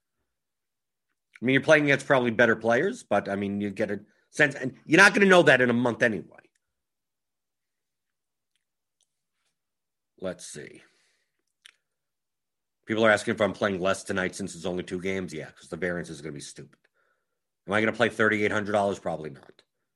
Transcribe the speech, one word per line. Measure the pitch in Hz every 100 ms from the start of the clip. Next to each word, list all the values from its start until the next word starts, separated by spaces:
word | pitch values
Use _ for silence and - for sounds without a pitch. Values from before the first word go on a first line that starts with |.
| _ _ _ _ _ _ _ _ _ _ _ _ _ -
I |
mean, | 120
you're | 135
playing | 135 156
against | 147 135 -
probably | 135 120
better | 110 117 113
players, | 113 120 190 254
but, | - 101 98
I | 98
mean, | 101 101
you | 101
get | 98 101
a | 101 - _ _
sense, | - 147
and | - 131 - -
you're | 165
not | 202
gonna | 196 196
know | 180
that | 151 131
in | 123
a |
month | 120 123 107
anyway. | 120 98 - - _ _ _ _ _ _ _ _ _ _ _ _ _ _ _ _ _ _ _ _ _ _ _ _ _ _ _ _ _ _ _ _ _ _ _ _ _ _
Let's | 92 85 -
see. | 73 65 - _ _ _ _ _ _ _ _ - _ _ _ _ _ _ _ _ _ _ _ -
People | 110
are | 113
asking | 104 -
if | 110
I'm | 101
playing | 92 107 95
less | 92 92
tonight | - 98 92
since | - 92
it's | 87
only | 92 90
two | 85 92
games. | 92 95 90
Yeah, | 78 69
'cause | - -
the | 85
variance | 90 87 85
is | 76
gonna | 76
be | 71
stupid. | - - 71 _ _ _ _ _ _ _ _ _ -
Am |
I | 104
gonna | 110
play | 110 113
thirty-eight | 104 107 104 104
hundred | 104 98
dollars? | 104 101 95
Probably | 92 80 78
not. | 69 - _ _ _ _